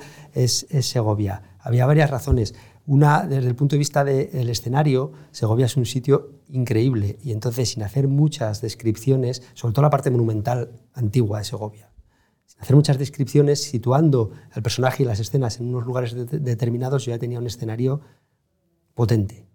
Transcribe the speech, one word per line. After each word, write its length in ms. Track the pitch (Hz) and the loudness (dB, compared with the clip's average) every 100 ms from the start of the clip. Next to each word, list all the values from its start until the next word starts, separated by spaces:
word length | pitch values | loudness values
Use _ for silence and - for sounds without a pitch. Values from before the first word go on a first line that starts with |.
| - - - | -4 -20 -10
es, 340 | - 123 - - | -2 0 0 -2
es 160 | 151 123 | -2 -2
Segovia. 540 | 127 110 104 101 95 - - | -2 0 0 -2 -4 -12 -14
Había 260 | - 120 127 | -2 2 4
varias 240 | 151 143 | 4 4
razones. 420 | 135 - 127 104 - - - - | 0 0 2 0 -6 -20 -20 0
Una, 400 | 139 151 147 185 | 4 6 4 0
desde 220 | 135 123 | -2 0
el 80 | 123 | 0
punto 200 | 143 147 | 0 2
de 40 | |
vista 240 | 147 147 | 0 0
de, 220 | 139 135 - | 2 0 0
del 240 | 147 120 | -2 -2
escenario, 640 | 117 - 131 151 127 143 - - | -4 -2 0 2 2 0 -8 -20
Segovia 340 | - 110 113 127 | -4 0 2 2
es 120 | - | 2
un 80 | 120 | -2
sitio 460 | 131 123 139 - - _ | -2 2 2 0 -20 _
increíble 680 | 131 120 110 127 120 101 - | -4 0 2 2 0 -2 -4
y 80 | 139 | -8
entonces, 380 | 107 123 120 120 | -6 -4 -2 -4
sin 120 | - | -4
hacer 260 | 104 143 139 | -4 0 2
muchas 520 | 139 156 151 110 104 | 4 2 2 -6 -4
descripciones, 800 | 113 - 113 110 - 131 123 127 - - | -8 -4 -2 -2 0 2 0 -4 -10 -6
sobre 180 | 120 | -2
todo 100 | 110 | 2
la 60 | 147 | 4
parte 220 | 143 139 | 2 0
monumental 580 | 123 113 110 107 123 120 - _ | 0 0 0 -2 -4 -4 -12 _
antigua 460 | - 110 127 110 104 | -6 -2 0 0 -2
de 60 | 101 | -6
Segovia, 440 | 98 107 - _ _ - _ _ _ _ | -8 -10 -12 _ _ -20 _ _ _ _
sin 140 | _ | _
hacer 160 | - 135 | 4 6
muchas 220 | 147 135 | 6 0
descripciones, 640 | 139 - 131 147 143 143 | -2 -4 0 2 4 2
situando 680 | - 120 113 135 160 135 107 - - | -2 -4 0 2 4 2 0 -6 -14
al 100 | - | -6
personaje 400 | 113 - 131 - | -4 0 -2 0
y 20 | 131 | -2
las 160 | 104 | -2
escenas 400 | 110 139 127 101 | -2 -2 -2 -4
en 80 | 120 | -6
unos 120 | 123 117 | -6 -4
lugares 280 | 127 123 | -4 -4
de-, 120 | 120 123 | -6 -6
de-, 140 | 151 | -6
determinados, 680 | 135 117 117 120 131 139 120 | -4 -2 -2 -2 -2 -2 -4
yo 60 | |
ya 60 | 117 | -6
tenía 200 | 120 120 | -6 -6
un 80 | 120 | -8
escenario 540 | 101 113 110 127 143 - _ _ _ _ _ _ _ _ | -8 -8 -2 -2 -2 -8 _ _ _ _ _ _ _ _
potente. 540 | - 117 117 98 - - | -2 0 2 0 -8 -20